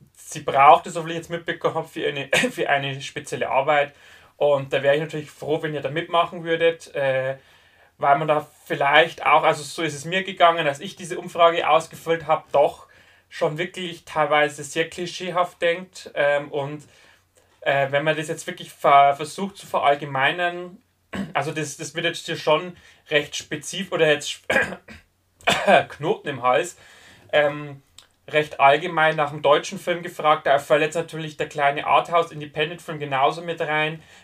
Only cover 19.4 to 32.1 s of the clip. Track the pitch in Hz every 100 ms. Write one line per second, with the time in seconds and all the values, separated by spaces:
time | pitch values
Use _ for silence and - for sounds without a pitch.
19.4 | 196 - - 180 139 143 147 135 139 175
20.4 | 175 175 180 180 _ _ _ 196 180 147
21.4 | 143 151 143 - 151 160 165 165 - 151
22.4 | 170 156 180 - - _ - 147 151 -
23.4 | - 151 - - 190 170 156 147 - -
24.4 | - - - - - - _ _ _ _
25.4 | - - - 156 - - 156 220 147 131
26.4 | 123 139 175 - - - - - _ 151
27.4 | 147 147 147 139 _ - - _ - 151
28.4 | 151 - 135 151 175 165 160 160 139 147
29.4 | 139 156 170 - - 175 175 - 151 151
30.4 | 151 139 - 151 156 170 165 156 151 151
31.4 | 156 147 139 147 - 151 165